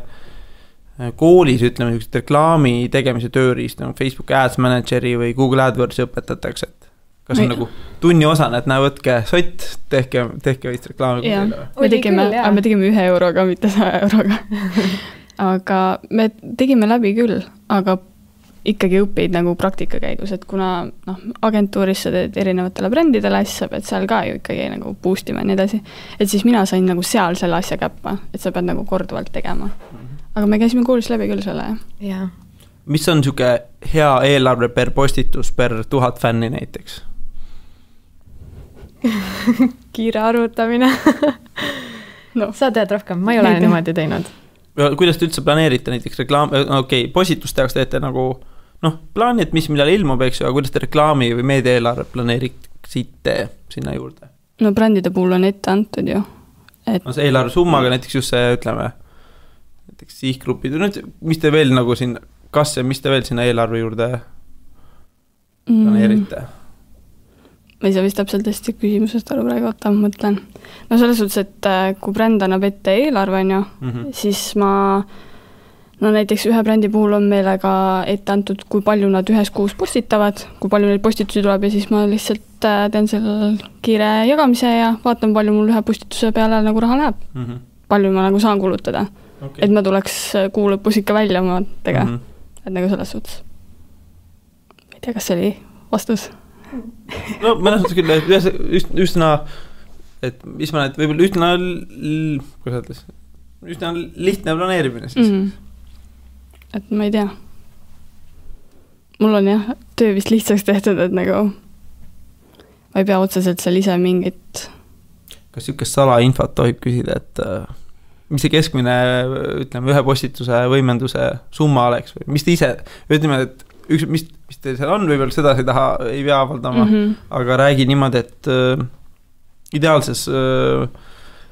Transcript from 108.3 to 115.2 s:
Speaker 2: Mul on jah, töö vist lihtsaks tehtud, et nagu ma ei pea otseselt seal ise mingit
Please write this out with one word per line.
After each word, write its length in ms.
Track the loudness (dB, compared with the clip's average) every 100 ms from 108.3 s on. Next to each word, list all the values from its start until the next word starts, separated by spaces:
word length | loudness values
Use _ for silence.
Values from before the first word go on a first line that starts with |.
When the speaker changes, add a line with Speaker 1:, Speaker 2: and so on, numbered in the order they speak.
| -20 -16 -16 -18 -20 -20 _ _ 0
Speaker 2:
Mul 140 | 4
on 120 | 4 4
jah, 200 | 2 -2 -10 -10 0
töö 180 | 2
vist 160 | 2 2
lihtsaks 340 | 0 2 0
tehtud, 340 | 2 2 2 2
et 140 | 0
nagu 380 | 0 0 0 0 -4 -18 -20 -20 -20 -20 -20 -20 -20 _ -20 -20 _ _
ma 60 | -2
ei 40 |
pea 140 | 2 2
otseselt 400 | 2 0 0 0
seal 160 | 0 2
ise 180 | 2 2
mingit 720 | 2 2 0 -6 -16 -16 -16 -20 -20 -20 -20 -20